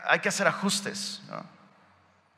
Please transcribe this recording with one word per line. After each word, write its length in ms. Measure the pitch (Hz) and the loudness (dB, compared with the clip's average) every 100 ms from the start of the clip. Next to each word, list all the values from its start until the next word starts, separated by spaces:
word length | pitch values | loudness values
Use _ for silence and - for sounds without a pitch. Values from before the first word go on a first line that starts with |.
hay 160 | - 165 | 2 2
que 100 | 208 | 2
hacer 160 | 180 180 | 2 4
ajustes, 760 | - 196 - - - - - - | 4 2 0 -2 -6 -8 -10 -10
¿no? 160 | 53 - - - _ _ _ _ _ _ | -12 -12 -18 -20 _ _ _ _ _ _